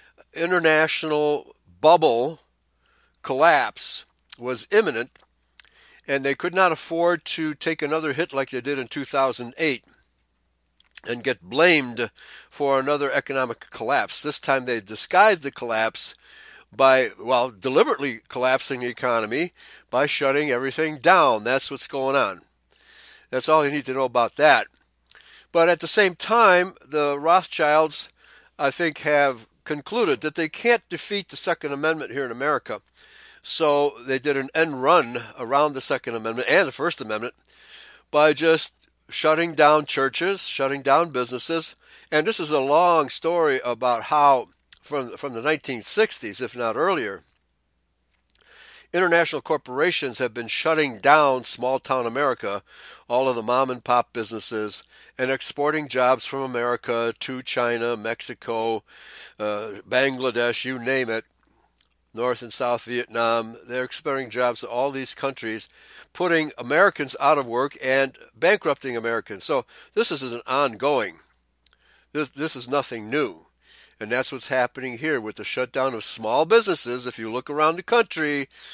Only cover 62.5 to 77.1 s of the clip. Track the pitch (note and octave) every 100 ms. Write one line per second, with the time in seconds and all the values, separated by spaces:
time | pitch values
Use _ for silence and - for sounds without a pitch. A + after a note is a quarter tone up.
62.5 | - B2 A#2+ - A#2+ B2 A2+ A#2 A#2 A2
63.5 | A#2 - B2+ B2+ - D#3 C3+ B2 A2+ B2
64.5 | A#2 B2 A#2+ C#3 C3+ C3 - C#3 C3+ A2+
65.5 | A2 - _ - - - - F3 E3 D3+
66.5 | - A#2+ D3 G3 - C3+ - C#3 D3+ B2
67.5 | A#2 C#3 - C3 C3 C3+ - - A2+ E3
68.5 | G#3 D#3+ C#3 C3+ A#2 A2+ A2+ - G2+ -
69.5 | C#3 - - - - A3+ D3+ C3 A#2+ -
70.5 | C3 C#3+ G#2+ C3+ C#3 G2+ E2 _ _ _
71.5 | _ _ _ _ _ _ D3+ C#3+ C#3 D#3
72.5 | C3 A#2+ C#3+ C3 A#2 G#2+ C#3+ B2+ F2+ _
73.5 | _ _ - - - G#2+ B2 B2+ C3 -
74.5 | C3 B2 - B2+ A#2+ D#3 C#3+ G#2+ G#2 G#2
75.5 | - B2+ C3+ C3 A#2 - - A2 B2+ E3
76.5 | A3+ G#3+ E3 A#2+ B2+ B2